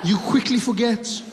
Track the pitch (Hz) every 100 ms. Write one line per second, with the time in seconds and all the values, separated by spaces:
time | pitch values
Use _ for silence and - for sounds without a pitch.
0 | 170 196 - 262 - 240 247 208 240 214
1 | - - -